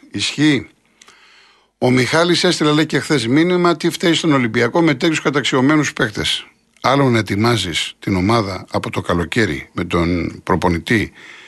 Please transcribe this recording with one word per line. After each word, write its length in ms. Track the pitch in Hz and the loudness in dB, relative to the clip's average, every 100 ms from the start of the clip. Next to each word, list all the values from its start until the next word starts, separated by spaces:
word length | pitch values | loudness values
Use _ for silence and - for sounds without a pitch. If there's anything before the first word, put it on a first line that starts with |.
| - | -10
Ισχύει?» 560 | 101 - - 151 127 104 _ _ _ - - - - _ _ _ - | -8 -6 0 2 2 -2 _ _ _ -20 -20 -20 -20 _ _ _ -4
Ο 120 | 127 | 0
Μιχάλης 540 | 127 120 156 175 165 | 2 2 2 2 2
έστειλε, 280 | 180 156 151 | 2 2 2
λέει, 140 | 151 156 | 2 2
και 140 | 131 | -2
χθες 280 | - 147 113 | 0 -2 2
μήνυμα, 500 | 143 175 180 175 160 | 2 2 2 2 2
«Τι 120 | 170 | -2
φταίει 240 | - 170 | 0 0
στον 200 | 156 170 | 0 2
Ολυμπιακό 480 | 139 120 117 117 160 | 2 2 0 0 2
με 120 | 165 | 2
τέτοιους 280 | 131 170 156 | 2 0 0
καταξιωμένους 720 | - 139 - 139 131 156 139 | -2 -2 0 2 2 2 0
παίκτες?» 540 | - 113 - - - - _ _ _ | -2 -4 -4 -4 -6 -8 _ _ _
Άλλο 280 | 120 139 135 | 0 2 2
να 80 | 117 | 2
ετοιμάζεις 760 | 101 98 117 113 92 - - - | 0 0 0 0 -2 -6 -8 -8
την 160 | - 95 | -4 0
ομάδα 500 | 95 117 98 92 - | 2 0 -2 -6 -6
από 180 | 101 110 | -6 -4
το 120 | 101 | -6
καλοκαίρι 680 | 92 87 85 - 101 67 - | -2 -2 -2 0 -2 -2 -8
με 120 | - 87 | -8 -4
τον 540 | 87 85 87 82 - | -2 0 -2 -4 -6
προπονητή 680 | - 87 90 85 - 113 - - - - | -4 0 0 -2 -2 -2 -2 -10 -20 -20